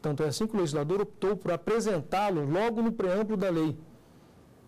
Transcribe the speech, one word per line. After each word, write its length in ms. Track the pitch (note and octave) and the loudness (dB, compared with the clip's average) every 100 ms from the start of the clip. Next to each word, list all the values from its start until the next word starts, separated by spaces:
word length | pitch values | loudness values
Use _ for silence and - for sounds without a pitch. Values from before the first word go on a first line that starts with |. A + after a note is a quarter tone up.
Tanto 220 | D#3 D3 | -4 -2
é 60 | D#3 | -2
assim 180 | C3 A3 | 0 -2
que 100 | G#3 | 0
o 20 | |
legislador 440 | E3+ D3 D3 F#3+ | 0 0 0 0
optou 340 | G#3 - F#3+ G3+ | -2 -2 -2 0
por 160 | - | -2
apresentá-lo 960 | E3+ - A3+ G#3 F3+ C#3 F#3 G#3 F3 C#3 | -2 0 0 2 0 0 0 2 0 0
logo 300 | E3 A3+ A3+ | 2 2 2
no 120 | A3+ | 0
preâmbulo 440 | A3+ G3 F#3 G#3+ A3 | 0 0 2 0 0
da 140 | G3 | 0
lei. 280 | E3 D#3 - - - - - - - - - | 2 0 -2 -12 -20 -20 -20 -20 -20 -20 -20